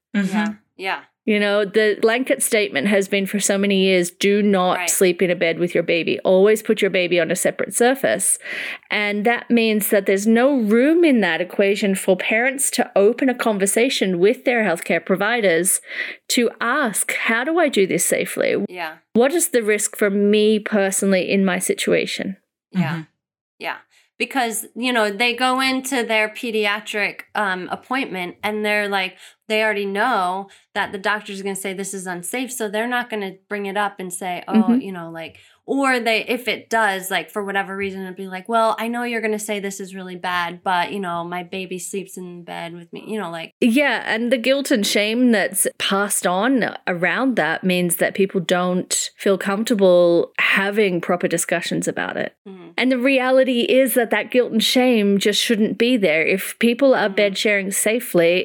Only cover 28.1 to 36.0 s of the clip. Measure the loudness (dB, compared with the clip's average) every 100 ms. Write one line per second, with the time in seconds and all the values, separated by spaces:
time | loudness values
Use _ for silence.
28.1 | -6 -10 -8 -6 -4 -2 -2 0 -2 -4
29.1 | -8 -20 _ _ 0 0 0 -4 0 0
30.1 | 0 0 -4 -8 -16 _ -6 -6 -4 -2
31.1 | -2 -4 -8 -6 -6 -6 -8 -8 -8 -8
32.1 | -8 -8 -8 -8 -6 -4 -4 -2 -4 -4
33.1 | -6 -8 -10 _ -8 -4 -2 -4 -4 -12
34.1 | -10 -8 -8 0 2 4 0 -2 -10 -10
35.1 | -12 -14 -16 _ _ -6 -2 0 0